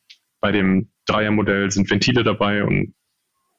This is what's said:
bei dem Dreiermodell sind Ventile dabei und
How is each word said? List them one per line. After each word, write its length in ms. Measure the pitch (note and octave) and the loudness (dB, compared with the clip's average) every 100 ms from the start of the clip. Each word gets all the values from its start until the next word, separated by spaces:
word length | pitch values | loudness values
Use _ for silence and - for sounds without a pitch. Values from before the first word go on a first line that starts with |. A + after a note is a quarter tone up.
| _ - _ - | _ -20 _ -6
bei 140 | G#2 | -2
dem 340 | G2+ F#2+ F#2+ G2+ _ - | 0 2 0 -2 _ -4
Dreiermodell 640 | G#2+ G#2+ G#2 G2+ G2 G2 | -2 0 0 0 0 0
sind 200 | G2 G2 | -2 0
Ventile 340 | A2 - B2 | 0 2 2
dabei 400 | A2 G2+ G2+ G#2 | 0 0 -2 0
und 300 | - G2 G2 - _ _ _ _ _ | -2 -2 -4 -10 _ _ _ _ _